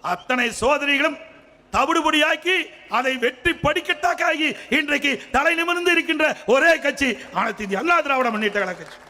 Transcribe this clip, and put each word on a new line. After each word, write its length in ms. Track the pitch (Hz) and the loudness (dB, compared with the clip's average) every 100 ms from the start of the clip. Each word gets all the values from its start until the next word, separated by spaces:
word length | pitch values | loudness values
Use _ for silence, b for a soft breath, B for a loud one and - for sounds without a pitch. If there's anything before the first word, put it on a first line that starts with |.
அத்தனை 500 | 147 180 - 254 240 190 | -4 -6 -2 -2 -2 0
சோதனைகளும் 580 | 233 294 285 277 311 285 - - - _ _ | 0 2 2 2 0 -2 -16 -20 -20 _ _
தவிடுபடியாக்கி, 920 | 208 277 330 311 311 302 311 339 370 302 - - | 0 2 2 2 2 2 0 0 -2 -2 -12 -4
அதை 280 | 214 262 262 | -2 0 0
வெற்றி 360 | 233 254 339 | -2 0 -2
படிக்கட்டாக்கி, 1040 | 320 285 349 - 349 349 349 339 320 302 208 B | 0 0 0 -2 -2 0 0 0 0 -2 -4 B
இன்றைக்கு 520 | 277 294 285 285 254 B | -2 0 -2 0 -4 B
தலை 220 | 247 302 | 0 2
நிமிர்ந்து 380 | 330 339 349 349 | 0 0 0 2
இருக்கின்ற 440 | 339 320 311 302 220 - | 2 2 0 0 -2 0
ஒரே 320 | 262 330 320 | 4 4 4
கட்சி 400 | 285 285 269 214 - | 0 -2 -2 -2 -6
அனைத்து 300 | 170 226 208 | -4 -4 -4
இந்திய 180 | 208 190 | -4 -2
அண்ணா 200 | 311 339 | 2 2
திராவிட 300 | 294 262 247 | 2 0 0
முன்னேற்ற 300 | 208 214 208 | 0 -2 0
கழக 220 | 185 180 | -2 -6
கட்சி. 140 | 160 - | -14 -18